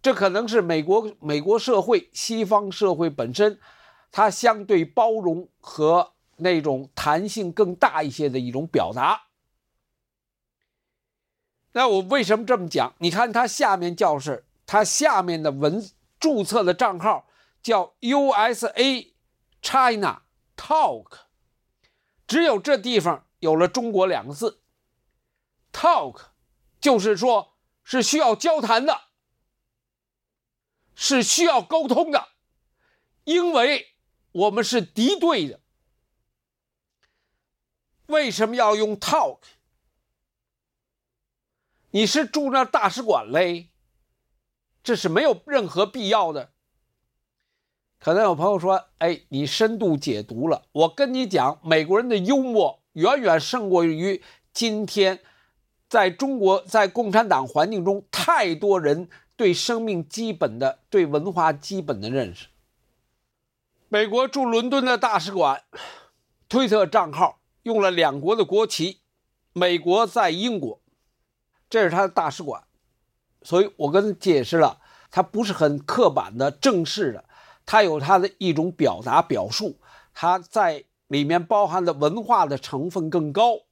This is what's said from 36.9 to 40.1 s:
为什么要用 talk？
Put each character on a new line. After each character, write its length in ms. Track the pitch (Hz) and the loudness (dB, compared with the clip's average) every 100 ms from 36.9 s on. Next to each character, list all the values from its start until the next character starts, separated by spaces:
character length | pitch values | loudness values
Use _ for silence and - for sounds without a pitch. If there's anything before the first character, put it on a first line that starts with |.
| _ _ _ _ _ _ _ _ _ _ _ _ | _ _ _ _ _ _ _ _ _ _ _ _
为 240 | 302 277 | 0 0
什 180 | 180 214 | -2 -2
么 80 | 247 | 2
要 180 | 220 | 2
用 240 | 214 214 202 | 2 0 -4
talk？ 420 | - 302 175 123 _ _ _ _ _ _ _ | -2 0 0 -4 _ _ _ _ _ _ _